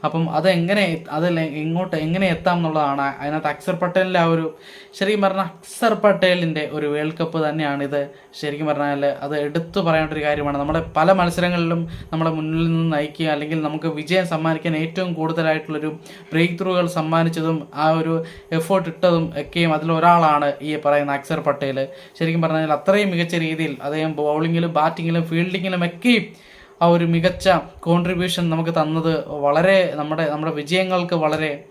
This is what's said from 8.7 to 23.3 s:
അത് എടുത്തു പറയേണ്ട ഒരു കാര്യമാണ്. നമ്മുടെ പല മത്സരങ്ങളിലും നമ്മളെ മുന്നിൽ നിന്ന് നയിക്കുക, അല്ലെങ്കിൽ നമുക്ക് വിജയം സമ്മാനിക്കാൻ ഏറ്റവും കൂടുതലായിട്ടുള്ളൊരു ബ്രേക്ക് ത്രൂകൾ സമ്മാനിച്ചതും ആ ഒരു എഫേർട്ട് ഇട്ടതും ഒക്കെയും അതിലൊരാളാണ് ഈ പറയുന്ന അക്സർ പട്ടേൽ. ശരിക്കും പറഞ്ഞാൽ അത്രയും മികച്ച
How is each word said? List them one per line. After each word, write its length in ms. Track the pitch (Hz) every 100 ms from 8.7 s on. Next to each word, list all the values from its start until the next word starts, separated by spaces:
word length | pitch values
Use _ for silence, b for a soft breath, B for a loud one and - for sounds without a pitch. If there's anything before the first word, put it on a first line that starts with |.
| 143 143 143 143
അത് 340 | 143 143 151
എടുത്തു 400 | 147 156 165 196
പറയേണ്ട 340 | 170 160 156
ഒരു 100 | 156
കാര്യമാണ്. 340 | 147 147 143 143
നമ്മുടെ 260 | 143 165 165 -
പല 160 | 165
മത്സരങ്ങളിലും 760 | 190 175 170 175 175 165 170 165 165 B
നമ്മളെ 160 | 160 160
മുന്നിൽ 360 | 160 156 165 165
നിന്ന് 280 | 165 165
നയിക്കുക, 320 | 151 147 147 160
അല്ലെങ്കിൽ 360 | 147 151 160
നമുക്ക് 260 | 151 156 165
വിജയം 380 | 151 151 185 175
സമ്മാനിക്കാൻ 520 | 160 160 160 170 156
ഏറ്റവും 360 | 160 165 185
കൂടുതലായിട്ടുള്ളൊരു 840 | 165 160 165 160 156 151 151 156 156 B B B
ബ്രേക്ക് 260 | 160 175 170
ത്രൂകൾ 280 | 185 180 170
സമ്മാനിച്ചതും 800 | 170 156 165 165 165 160 165 - -
ആ 140 | 156
ഒരു 340 | 160 160 165 165 B B
എഫേർട്ട് 380 | 165 165 190 170
ഇട്ടതും 440 | 160 185 170 165 147
ഒക്കെയും 320 | 147 170 165
അതിലൊരാളാണ് 800 | 156 160 165 170 170 160 147 147 143
ഈ 140 | 147 151
പറയുന്ന 360 | 147 147 143
അക്സർ 280 | 139 - 156
പട്ടേൽ. 480 | 151 139 139 131 135 B B -
ശരിക്കും 220 | 165 165
പറഞ്ഞാൽ 320 | 160 156 156
അത്രയും 360 | 147 - 202 202
മികച്ച 260 | 175 170